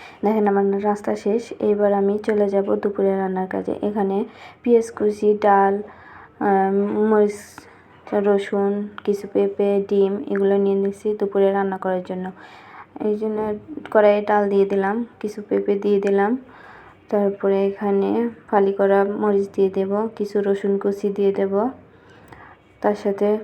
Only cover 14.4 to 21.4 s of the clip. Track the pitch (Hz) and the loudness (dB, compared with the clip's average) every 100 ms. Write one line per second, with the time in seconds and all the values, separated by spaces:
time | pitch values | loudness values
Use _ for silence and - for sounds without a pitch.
14.4 | 202 196 196 196 196 220 233 - 214 208 | 2 2 2 0 0 -2 -6 -8 -10 -10
15.4 | 208 202 202 202 202 202 202 196 202 262 | -4 -2 0 0 2 2 2 2 2 -2
16.4 | - - - - - - - 208 202 196 | -6 -20 -20 -20 -20 -20 -4 0 0 0
17.4 | 196 196 196 196 202 196 196 214 233 226 | 0 2 0 -2 -2 0 0 0 -2 -6
18.4 | - 208 196 196 196 196 196 208 214 196 | -2 2 2 2 2 2 2 0 0 0
19.4 | 196 - 190 190 190 202 220 220 208 208 | 0 0 0 0 -2 -2 -4 -6 -4 -2
20.4 | 202 196 202 196 202 202 202 196 196 196 | 0 -2 0 0 -2 -2 -4 0 0 0